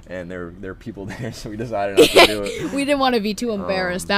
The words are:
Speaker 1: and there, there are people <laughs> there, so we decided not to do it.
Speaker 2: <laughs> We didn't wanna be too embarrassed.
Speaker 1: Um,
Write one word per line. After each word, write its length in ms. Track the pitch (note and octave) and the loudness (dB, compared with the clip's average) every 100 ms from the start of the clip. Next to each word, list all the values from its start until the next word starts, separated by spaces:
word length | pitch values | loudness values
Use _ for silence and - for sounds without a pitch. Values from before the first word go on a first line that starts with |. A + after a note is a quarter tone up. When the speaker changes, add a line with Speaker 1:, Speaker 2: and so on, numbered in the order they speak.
| - | -12
Speaker 1:
and 240 | F2+ F2 | -10 -8
there, 240 | F2+ F2 F2+ | -8 -10 -10
there 120 | F#2+ | -12
are 40 | |
people 300 | F#2 - G2+ G2 | -10 -10 -10 -8
<laughs> 140 | F#2 | -8
there, 120 | A#2+ | -8
so 160 | G#2+ B2 | -8 -10
we 80 | G#2+ | -6
decided 400 | A#2+ G#2+ G2+ G2 | -4 -2 2 6
not 100 | - | 6
to 180 | - - | 8 6
do 160 | D4+ | 4
it. 280 | - A4 E4 | -4 -4 -4
Speaker 2:
<laughs> 0 | |
We 140 | C#4 C#4 | -2 0
didn't 140 | C#4+ | 2
wanna 200 | C4 A#3+ | 2 2
be 140 | G#3 | 0
too 160 | G3 A#3+ | -2 -4
embarrassed. 560 | G#3 F3+ F#3+ F#3 F3+ | -4 -2 -2 -2 -2
Speaker 1:
Um, 20 | - | 0